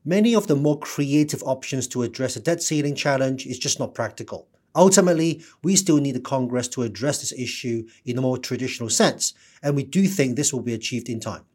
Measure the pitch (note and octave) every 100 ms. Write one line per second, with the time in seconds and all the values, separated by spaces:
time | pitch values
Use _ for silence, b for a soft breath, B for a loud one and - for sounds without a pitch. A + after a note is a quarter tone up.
0 | D3 F#3+ A3+ A3+ G3+ C#3+ D3 D3 - -
1 | C#3 D3 D3+ - C#3 C3 - C3 - B2+
2 | A#2 A#2 B2+ A#2+ D#3 E3+ - D3+ C#3+ C#3
3 | D3 C3+ C3+ C3 - B2+ C#3 - B2+ -
4 | A2+ - A2+ F2 - _ _ D3+ F#3+ G3
5 | F3+ D#3+ E3 D#3 B B F#3+ F#3+ - D3
6 | C#3 B2+ - C3+ B2 B2 B2 - A#2 G2
7 | C#3+ - - C#3 A#2 - B2+ A2+ A2+ B
8 | B2+ B2 C3 B2+ - A#2+ B2+ - A2+ -
9 | F#3+ - - - b b C#3+ C#3+ C#3 F#3
10 | F#3+ - C3 B2 C#3+ B2+ A#2 A2+ - A#2+
11 | A#2+ A2 A2 E2 _